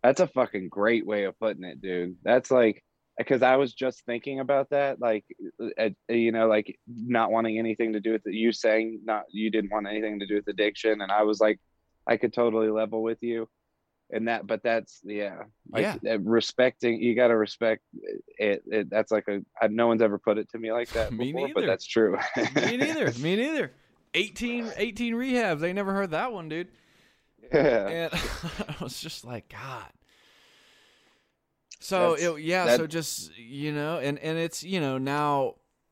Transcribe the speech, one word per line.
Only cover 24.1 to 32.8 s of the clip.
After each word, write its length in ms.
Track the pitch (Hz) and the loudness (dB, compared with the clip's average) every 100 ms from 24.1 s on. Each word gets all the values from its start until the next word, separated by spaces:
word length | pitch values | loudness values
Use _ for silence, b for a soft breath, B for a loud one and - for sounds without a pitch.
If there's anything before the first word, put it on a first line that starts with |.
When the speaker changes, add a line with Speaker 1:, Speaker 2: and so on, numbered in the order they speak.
Speaker 2:
Eighteen, 560 | 160 - - 240 240 226 - | -4 -4 -4 -6 -4 -6 -4
eighteen 380 | 220 214 240 | -4 -2 -4
rehabs. 460 | 233 262 247 220 151 | -2 0 0 0 0
They 120 | 170 | -2
never 220 | 185 196 | -2 -2
heard 160 | 196 196 | -2 -2
that 200 | 156 247 | -2 -4
one, 200 | 214 160 | -6 -8
dude. 180 | 156 185 _ b b b b b _ - | -8 -8 _ b b b b b _ 2
Speaker 1:
Yeah. 380 | 160 143 113 98 | 4 6 4 0
Speaker 2:
And 240 | 165 165 | -4 -4
<laughs> 560 | 175 - - 165 - - | -4 -6 -6 -10 -8 -8
I 80 | 147 | -8
was 160 | 131 - | -10 -10
just 240 | 165 - | -12 -14
like, 240 | 123 120 - | -12 -12 -12
"God." 420 | - 131 123 101 _ b b b b b b b b b b b b b b _ _ _ - | -16 -14 -14 -16 _ b b b b b b b b b b b b b b _ _ _ -18
So, 300 | - 190 175 | -4 2 2
Speaker 1:
That's, 120 | 156 | 4
Speaker 2:
it, 180 | 170 151 | 0 -2
yeah, 240 | 156 185 175 | 0 2 4
Speaker 1:
that 100 | |
Speaker 2:
so 100 | 120 | 4